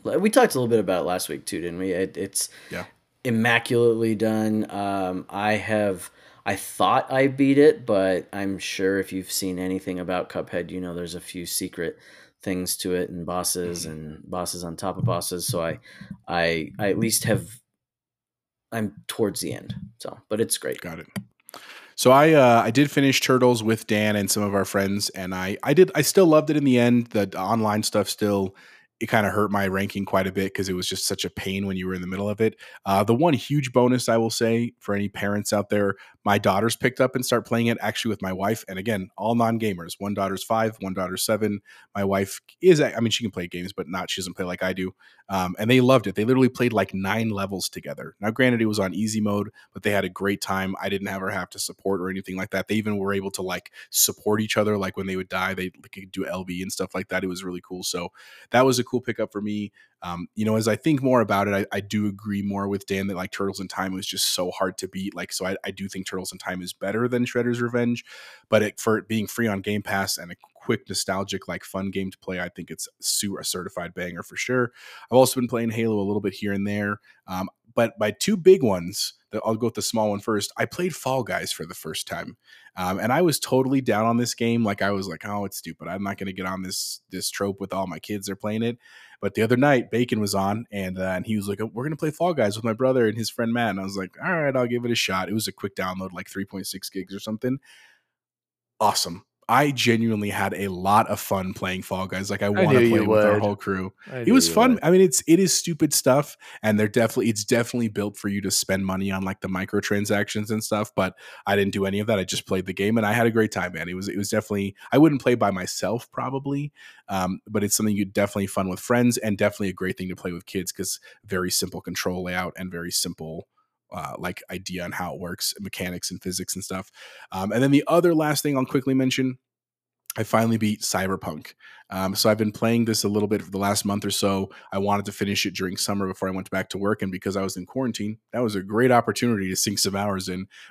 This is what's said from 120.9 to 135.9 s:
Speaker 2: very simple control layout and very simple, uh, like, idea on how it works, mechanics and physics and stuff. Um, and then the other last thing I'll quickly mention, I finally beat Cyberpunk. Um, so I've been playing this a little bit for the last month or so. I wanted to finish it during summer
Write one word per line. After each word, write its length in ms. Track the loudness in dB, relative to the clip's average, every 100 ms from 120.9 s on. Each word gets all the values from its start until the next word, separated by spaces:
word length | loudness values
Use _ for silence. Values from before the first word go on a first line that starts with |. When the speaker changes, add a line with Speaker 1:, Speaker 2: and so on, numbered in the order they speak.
| -8 -12 -20
Speaker 2:
very 280 | -6 -2 -2
simple 280 | -2 -4 -6
control 420 | -8 -6 -4 -4
layout 320 | -4 -4 -6 -8
and 120 | -10
very 220 | -8 -6
simple, 560 | -4 -4 -6 -10 -12 -14 _ _ _ _
uh, 220 | -12 -10 -8
like, 240 | -8 -8 -10
idea 320 | -12 -10 -8
on 80 | -8
how 220 | -6 -8
it 60 | -8
works, 320 | -10 -6 -6 -8
mechanics 500 | -10 -8 -6 -6 -8
and 100 | -10
physics 320 | -8 -8 -6
and 80 | -8
stuff. 300 | -8 -10 -10 -16 -20 -20 -12
Um, 220 | -6 -2
and 100 | 2
then 80 | 4
the 140 | 4 4
other 260 | 4 4
last 300 | 4 2 0
thing 140 | 0 0
I'll 80 | 0
quickly 280 | 0 2
mention, 440 | 2 2 0 -2 -4 _ _ _ _ _ _ -12 -6
I 60 |
finally 340 | 0 2 4 2
beat 240 | 0 0
Cyberpunk. 720 | -2 -2 -2 -4 -6 -10 -12 -20 -20 -20 -10
Um, 240 | -4 -2
so 160 | 2 2
I've 80 | 4
been 140 | 2
playing 320 | 0 2 4
this 220 | 2 2 0
a 20 |
little 220 | 2 2
bit 120 | 0
for 100 | -2
the 80 | -2
last 260 | 0 0 0
month 180 | -2
or 80 | -2
so. 380 | 0 0 0 -4 -8 -8
I 40 | -2
wanted 260 | 0 0 -2
to 80 |
finish 320 | -4 -2 -2 -2
it 80 |
during 240 | -2 -6 -4
summer 280 | -4